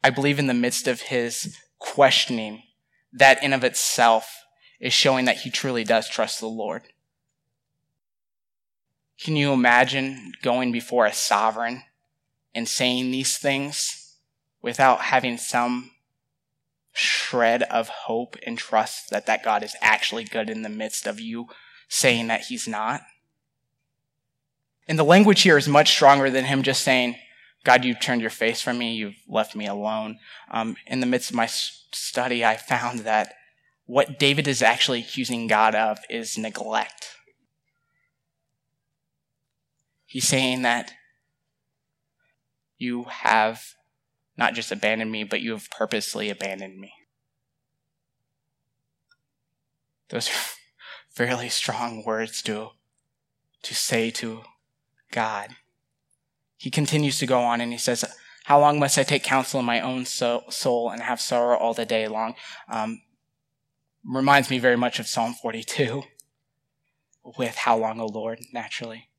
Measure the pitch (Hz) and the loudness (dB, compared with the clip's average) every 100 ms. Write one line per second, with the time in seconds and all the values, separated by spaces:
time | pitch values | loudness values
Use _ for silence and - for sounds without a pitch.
0 | 135 131 143 143 139 123 123 123 131 120 | 2 2 0 0 0 0 0 -2 -4 -4
1 | - 127 120 - - - _ _ - - | -2 -4 -2 -6 -10 -14 _ _ -10 4
2 | 135 131 - 120 107 107 _ _ _ _ | 6 6 0 -4 -6 -12 _ _ _ _
3 | _ 127 135 131 143 135 123 - - - | _ 6 6 6 4 2 0 0 -2 4
4 | 117 113 - - _ _ _ _ 127 - | 6 6 2 -18 _ _ _ _ -2 2
5 | 143 131 127 - 131 - 139 123 110 113 | 4 2 0 -2 -4 -6 -4 -4 2 2
6 | 110 - 107 - 113 113 104 - _ _ | 0 -4 -4 -4 -10 -8 -8 -8 _ _
7 | _ _ _ _ _ _ _ _ _ _ | _ _ _ _ _ _ _ _ _ _
8 | _ _ _ _ _ _ _ _ _ _ | _ _ _ _ _ _ _ _ _ _
9 | _ _ - 156 143 135 123 120 127 135 | _ _ -4 0 2 4 6 6 6 2
10 | 135 135 98 - 131 123 123 117 117 123 | -6 -8 -16 -8 -2 -2 -2 -4 -4 2
11 | 107 - - 104 110 113 117 127 - _ | 2 2 0 2 2 0 -6 -8 -16 _
12 | _ _ _ _ _ 117 117 - 127 123 | _ _ _ _ _ -10 -6 0 0 0
13 | 127 131 131 - 143 139 139 147 - - | -2 -2 -4 -2 -2 -2 -4 -6 -6 -8
14 | - _ _ _ _ _ - 120 135 123 | -16 _ _ _ _ _ -8 4 4 6
15 | - 131 123 117 - 123 123 123 123 _ | 4 0 0 -6 -4 -2 0 -2 -8 _
16 | _ _ _ _ _ _ _ _ _ - | _ _ _ _ _ _ _ _ _ -4
17 | - - - 127 117 120 - 117 113 - | -2 0 -2 2 4 4 0 -2 -4 -8
18 | - 117 120 - - 117 - 110 110 - | -6 -6 -6 -12 -12 -10 0 0 0 -6
19 | - 104 - 110 113 107 107 - 110 107 | -6 -6 -2 -2 0 -2 -2 0 2 2
20 | - 117 107 113 110 110 110 107 110 - | 0 -6 -6 -6 -6 -6 -8 -8 -8 -6
21 | 104 104 110 113 120 - - - _ - | -8 -8 -8 -10 -12 -18 -20 -20 _ 2
22 | 135 120 117 113 - 123 - 107 110 143 | 4 4 2 -2 -4 -10 -8 -4 -4 -4
23 | - _ _ _ _ _ _ _ _ _ | -8 _ _ _ _ _ _ _ _ _
24 | _ _ _ _ _ _ _ _ - 160 | _ _ _ _ _ _ _ _ -4 2
25 | 151 180 208 190 190 151 143 143 151 - | 8 10 10 8 8 6 8 6 6 8
26 | 151 139 135 131 127 139 135 131 - 127 | 8 8 6 2 0 0 2 0 2 2
27 | 123 120 - _ - _ - 123 123 120 | 2 -4 -16 _ -20 _ 6 6 6 -2
28 | - 123 110 - 113 113 - 123 120 113 | -2 -2 -2 -2 -2 -2 -4 -4 -4 -6
29 | 104 101 _ 113 107 104 104 101 104 110 | -8 -12 _ -2 -2 -4 -8 -6 -4 -6
30 | 110 113 - - - 113 113 - - 127 | -8 -14 -20 -20 -10 -6 -6 -8 -8 -4
31 | 127 123 - 120 113 - - - _ - | -2 -2 -2 -2 -2 -2 -8 -10 _ -12
32 | - - 127 120 117 110 - 127 120 120 | -6 -4 -2 0 0 0 -2 -4 -2 -6
33 | 110 107 101 - _ _ _ _ _ 127 | -2 0 -2 -8 _ _ _ _ _ 0
34 | 139 143 143 143 143 123 113 120 - 123 | 0 2 2 2 0 2 2 4 0 -2
35 | 113 - 120 120 113 107 110 107 110 107 | -6 -8 -6 -4 0 4 4 4 0 -2
36 | - 117 113 - 110 104 107 110 107 - | -8 -10 -8 -8 -8 -8 -4 -4 -4 -10
37 | - - _ _ _ _ _ _ _ _ | -20 -20 _ _ _ _ _ _ _ _
38 | _ _ _ _ _ _ _ _ _ _ | _ _ _ _ _ _ _ _ _ _
39 | _ _ _ _ _ _ _ _ _ _ | _ _ _ _ _ _ _ _ _ _
40 | _ 135 123 135 131 127 123 120 - - | _ -4 0 2 0 0 0 0 -2 -16
41 | _ _ _ _ _ _ _ _ _ _ | _ _ _ _ _ _ _ _ _ _
42 | _ _ _ _ _ _ _ _ 127 123 | _ _ _ _ _ _ _ _ -6 -6
43 | 120 - - 110 110 113 - - _ _ | -8 -2 2 4 2 -2 -14 -20 _ _
44 | _ _ _ - 123 117 113 104 107 110 | _ _ _ -2 -2 -2 -8 -4 -2 -2
45 | 110 110 104 107 113 110 - - 110 107 | -4 -8 -6 -6 -6 -10 -12 -8 -4 -4
46 | - 107 107 101 98 95 98 95 98 - | -6 -6 -8 -6 -10 -10 -14 -18 -20 -20
47 | _ _ _ _ _ _ _ _ _ _ | _ _ _ _ _ _ _ _ _ _
48 | _ _ _ _ _ _ _ _ _ _ | _ _ _ _ _ _ _ _ _ _
49 | _ _ _ _ _ _ _ _ _ _ | _ _ _ _ _ _ _ _ _ _
50 | _ - - - - - _ _ - - | _ -6 -4 -4 -8 -12 _ _ -20 -20
51 | _ - 123 123 123 - - 113 120 110 | _ -4 -2 -2 -4 -6 -4 -4 -6 -8
52 | 110 110 110 - - 107 110 _ _ _ | -6 -6 -6 -8 -8 -8 -10 _ _ _
53 | _ _ _ _ _ _ - - - 117 | _ _ _ _ _ _ -10 -6 -2 0
54 | 113 113 117 110 - _ _ _ _ _ | -2 -4 -10 -12 -18 _ _ _ _ _
55 | _ - 110 104 104 - _ _ _ _ | _ -4 -4 -4 -10 -18 _ _ _ _
56 | _ _ _ _ _ _ 131 139 143 156 | _ _ _ _ _ _ -6 -4 0 0
57 | 147 131 127 127 120 117 120 120 - 120 | 0 -2 0 0 2 -2 -4 -4 -4 -2
58 | - - - - - 143 147 147 139 - | -6 -10 -20 -20 4 6 6 4 2 2
59 | - 143 - 135 127 139 120 120 120 127 | 2 0 2 0 0 -4 -2 -2 -2 -6
60 | 123 - 123 117 - - 139 120 117 117 | -8 -4 -2 -2 -6 -6 -2 0 -2 -6
61 | 117 123 - 123 120 123 117 113 113 113 | -6 -6 -2 0 2 2 0 -2 -2 -2
62 | 110 107 113 120 - - - 117 110 226 | -2 -4 -6 -8 -18 -20 -10 -6 -6 -8
63 | _ _ _ _ _ _ _ _ _ _ | _ _ _ _ _ _ _ _ _ _
64 | - 127 135 139 131 131 123 120 123 - | -8 -2 4 4 4 0 2 2 0 -4
65 | 110 - 117 123 120 113 107 - 127 139 | -6 -4 -4 -4 -8 -8 -8 -4 -2 -4
66 | - _ - _ _ _ _ _ _ _ | -12 _ -20 _ _ _ _ _ _ _
67 | _ _ - - 120 - - 113 110 113 | _ _ -20 -6 -6 -2 2 2 2 -4
68 | 113 107 110 113 - 123 110 - 117 113 | -8 -6 -8 -10 -12 -12 -10 -12 -12 -16
69 | - | -20